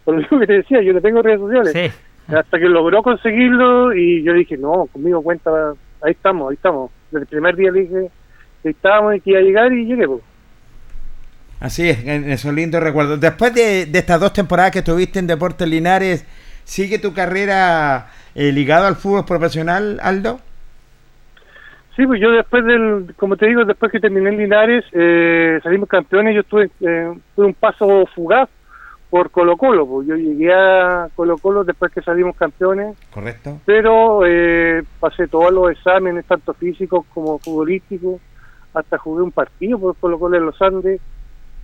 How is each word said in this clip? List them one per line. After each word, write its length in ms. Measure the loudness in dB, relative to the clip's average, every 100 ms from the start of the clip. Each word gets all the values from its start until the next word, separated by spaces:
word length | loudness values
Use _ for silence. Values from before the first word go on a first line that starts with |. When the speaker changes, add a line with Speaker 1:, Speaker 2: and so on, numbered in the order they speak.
Speaker 1:
por 140 | -2 -2
lo 60 |
mismo 180 | 0 0
que 80 | 2
te 60 |
decía, 280 | 2 2 2
yo 100 | 2
no 80 | 2
tengo 220 | 2 2
redes 160 | 2 0
sociales. 340 | 0 0 0
Speaker 2:
Sí. 640 | 0 -4 -6 -20 _ -4
Speaker 1:
Hasta 240 | -2 0 0
que 60 |
logró 400 | 2 4 4 2
conseguirlo 880 | 2 0 0 2 2 4 4 4 2
y 300 | 2 2 2
yo 80 | 2
dije, 240 | 2 0 -2
"No, 300 | -2 -2 -2
conmigo 360 | -4 -2 -2
cuenta, 520 | -2 -4 -2 -2 -2 -6 -16 -6
ahí 80 | -4
estamos, 400 | 0 -2 -2 -4
ahí 40 |
estamos". 360 | -2 -2 -2 -6 -14 -10
Desde 100 | -10
el 60 | -8
primer 260 | -4 -2
día 160 | 0 0
le 100 | 0
dije 280 | -2 -4 -8 _ -20 -20 -20 -10
que 60 | -8
estábamos 440 | -2 2 2 2
y 60 | 0
que 100 | 2
iba 80 | 2
a 40 |
llegar 300 | 4 4 2
y 140 | 0 -2
llegué, 220 | -2 -2
po. 120 | -4 -12 _ _ -20 -20 -20 -14 -10 -10 -12 -16 -20 -20 -12
Speaker 3:
Así 280 | -10 -2 -2
es, 160 | -2
en 240 | -2 -4 -4
esos 220 | -4 -4
lindos 300 | -4 -2 -2
recuerdos. 380 | -2 0 -2 0
Después 340 | 0 2 0
de, 320 | 2 2 0 0
de 120 | -2
estas 200 | 2 2
dos 120 | 2
temporadas 400 | 0 0 2 2
que 80 | 0
estuviste 400 | -2 0 -2 -2
en 80 | -2
Deportes 400 | -2 -4 -4 -4
Linares, 580 | -2 0 0 0 -4 -6 -20 -20 -20
¿sigue 340 | -12 -6 -4 -4
tu 160 | -4
carrera, 920 | -4 -4 -2 -2 2 2 2 0 -2 -6 -20 -14
eh, 160 | -2 0
ligada 380 | 0 2 4 2
al 80 | 0
fútbol 280 | -2 -2
profesional, 760 | -2 -2 -2 -2 -2 -2 -4 -4
Aldo? 380 | -4 -2 -4 -8 -14 -20 -20 -20 _ _ _ _ -20 -20 _ -20 -20 -20 _ -2
Speaker 1:
Sí, 100 | 0
pues 140 | 2
yo 100 | 2
después 340 | 2 2 0
del, 480 | 2 2 2 -2 -6 -6
como 200 | -4 0
te 100 | 2
digo, 180 | 2
después 260 | 0 -2 -2
que 80 | -2
terminé 300 | 0 0 0
en 60 | 0
Linares, 480 | 2 4 4 0 -2
eh, 640 | 0 2 4 2 2 2 0
salimos 240 | 0 -2 0
campeones, 440 | -2 0 0 2
yo 100 | 0
estuve, 280 | 0 0 0 -2
eh, 320 | -4 -2 -4 -10 _
tuve 120 | 0 0
un 80 |
paso 520 | 2 -2 0 2 4 2
fugaz 340 | -2 0 2 0 _ _ -20 -20 -20 -2
por 220 | 0 0
Colo-Colo, 520 | 2 2 2 2 2
pues 220 | 0 -4 -4
yo 80 |
llegué 400 | -2 -2 0 2
a 540 | 4 4 4 2 -2 -4 -4
Colo-Colo 480 | -2 0 -2 -2
después 260 | -2 -4 -4
que 100 | -6
salimos 340 | -4 -2 -2 -2
campeones. 600 | -6 -2 -2 -2 -6 -12 -18
Speaker 3:
Correcto. 460 | -14 -12 -12 -14 -8 0
Speaker 1:
Pero, 540 | 2 4 4 4 4
eh, 600 | 2 2 2 2 0 -2 -6 -6
pasé 260 | -6 -4 -2
todos 240 | 2 2
los 220 | 4 0
exámenes, 520 | 0 0 0 0 -4
tanto 300 | -4 -4 -4
físicos 500 | -8 -6 -6 -4 -4 -4
como 280 | -8 -6 -6
futbolísticos, 800 | -6 -4 -2 -4 -6 -8 -8 -8 -14 -20 -20 -20 -10
hasta 220 | -8 -6 -6
jugué 240 | -6 -4
un 100 | -4
partido 480 | -4 -6 -6 -6 -4
por 160 | -4 -4
Colo-Colo 400 | -4 -4 -2 -2
en 100 | -2
los 160 | -2
Andes, 380 | -2 -2 -4 -6 -10 -20 -20 -20 -20 -16